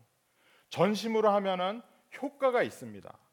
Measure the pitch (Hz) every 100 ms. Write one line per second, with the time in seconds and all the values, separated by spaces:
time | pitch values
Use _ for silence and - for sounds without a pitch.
0 | _ _ _ _ _ _ _ 135 190 208
1 | 226 220 214 202 196 185 185 233 - _
2 | _ - 277 - 269 240 131 - 117 101
3 | - - _